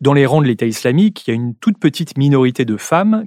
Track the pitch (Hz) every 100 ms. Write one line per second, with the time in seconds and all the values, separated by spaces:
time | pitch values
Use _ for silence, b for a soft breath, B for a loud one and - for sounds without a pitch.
0 | 131 143 135 151 139 110 117 110 127 143
1 | 208 - - 117 120 117 - 208 160 -
2 | 165 139 143 139 127 123 120 104 - 165
3 | 208 214